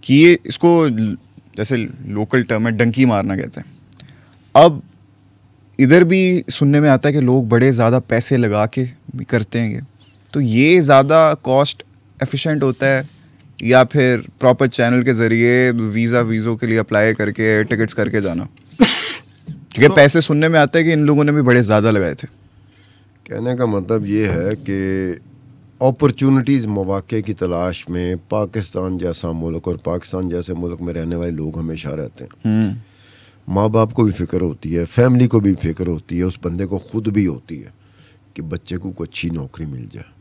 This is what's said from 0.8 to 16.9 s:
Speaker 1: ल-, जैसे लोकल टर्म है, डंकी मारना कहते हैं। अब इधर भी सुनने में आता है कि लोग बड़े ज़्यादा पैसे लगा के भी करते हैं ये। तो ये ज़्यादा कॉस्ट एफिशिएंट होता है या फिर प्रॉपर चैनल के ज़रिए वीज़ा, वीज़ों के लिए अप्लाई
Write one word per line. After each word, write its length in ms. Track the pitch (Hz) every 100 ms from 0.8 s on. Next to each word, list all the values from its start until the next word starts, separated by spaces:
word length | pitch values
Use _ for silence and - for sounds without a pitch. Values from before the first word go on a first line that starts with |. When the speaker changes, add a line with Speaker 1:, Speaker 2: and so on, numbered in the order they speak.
| 156
Speaker 1:
ल-, 320 | 110 110 92 _ - _ -
जैसे 200 | 104 127 113 - 104
लोकल 380 | 104 107 131
टर्म 240 | 120 110 117
है, 40 | 107
डंकी 280 | 117 113 131
मारना 320 | 107 98 95
कहते 240 | - -
हैं। 40 | - - _ - - - _ _ _ 131
अब 280 | 170 147 - _ _ _ _ _ _ _ _ -
इधर 240 | 135 165
भी 400 | 175 190 185 180 -
सुनने 300 | - 143 147
में 100 | 151
आता 200 | 131 143
है 40 |
कि 80 | 147
लोग 280 | 127 131 117
बड़े 220 | 117 127
ज़्यादा 280 | 120 117 127
पैसे 380 | 120 113 117 131
लगा 280 | 117 104 110
के 220 | - 127 - - 131
भी 80 |
करते 360 | - 120 110 120
हैं 160 | 113 117
ये। 60 | 139 _ _ _ _
तो 60 | 147
ये 420 | 131 110 147 180
ज़्यादा 520 | 147 139 139 160 160
कॉस्ट 500 | 151 127 131 143 - - _ _ -
एफिशिएंट 400 | 135 139 165 151
होता 220 | 135 127 135
है 240 | 135 139 _ _ _ - -
या 200 | 117 127
फिर 440 | 127 147 127 123 - _
प्रॉपर 280 | 131 123 135
चैनल 360 | - 120 123
के 100 | 120
ज़रिए 580 | 117 113 113 120 123 127
वीज़ा, 500 | 117 110 104 117 120
वीज़ों 340 | 117 110 110 113
के 120 | 120
लिए 100 | 110
अप्लाई 360 | 107